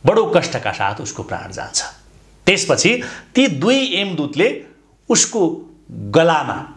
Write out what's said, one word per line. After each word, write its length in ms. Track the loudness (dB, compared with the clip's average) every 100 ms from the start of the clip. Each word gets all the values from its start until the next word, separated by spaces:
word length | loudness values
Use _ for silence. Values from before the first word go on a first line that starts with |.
बडो 200 | 4 4 4
कष्टका 420 | 2 0 -4 -6
साथ 280 | -2 -4 -4
उसको 220 | -10 -10
प्राण 280 | -10 -10 -10
जान्छ। 320 | -12 -6 -6 -8 -16 _ -20 _ _ 0
त्यसपछि 460 | 0 2 2 2 0 -4 -14 -2
ती 120 | 2 2 2
दुई 220 | 2 2 2 -2
यमदूतले 500 | -2 -4 -4 0 0 0 -12 _ _ _ 0
उसको 320 | 0 2 0 0 -2 -14 -20 -18 -12 2
गलामा 460 | 4 4 2 -2 -8 -10